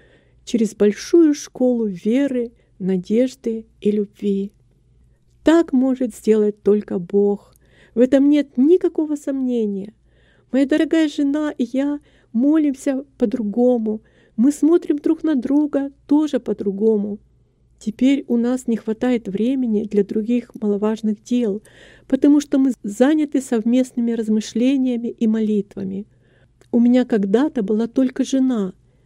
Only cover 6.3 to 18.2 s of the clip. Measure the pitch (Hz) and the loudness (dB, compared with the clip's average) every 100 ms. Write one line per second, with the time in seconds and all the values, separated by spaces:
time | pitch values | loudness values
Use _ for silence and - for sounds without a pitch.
6.3 | 220 208 208 196 208 - 208 175 202 202 | 2 2 0 0 0 0 -8 -2 0 0
7.3 | 202 _ _ _ _ _ 226 254 269 285 | -2 _ _ _ _ _ 0 2 4 4
8.3 | 294 285 - 285 359 349 330 302 294 - | 2 0 0 4 4 2 -2 -4 -4 -6
9.3 | 269 254 240 214 196 208 - _ _ _ | -6 -2 -2 -2 -4 -10 -16 _ _ _
10.3 | _ _ 254 269 311 311 330 311 294 285 | _ _ 0 2 2 2 0 0 0 -2
11.3 | 302 302 - 226 254 285 285 _ _ _ | -2 -4 -4 -4 -2 -4 -4 _ _ _
12.3 | 226 277 320 294 262 285 269 - - 233 | 0 2 2 2 -2 -4 -4 -6 -4 -2
13.3 | 240 208 214 247 240 214 220 _ _ _ | -2 -4 2 2 2 -2 -6 _ _ _
14.3 | - 262 285 294 339 349 285 - 320 311 | 0 0 2 2 2 2 -2 -2 -2 0
15.3 | 277 220 285 294 277 277 - - 294 302 | -2 0 0 0 -2 -4 -8 0 2 2
16.3 | 254 - 202 202 196 220 214 202 208 _ | -2 -4 -6 -4 0 0 0 -2 -8 _
17.3 | _ _ _ _ _ 214 - 254 277 | _ _ _ _ _ -10 0 2 2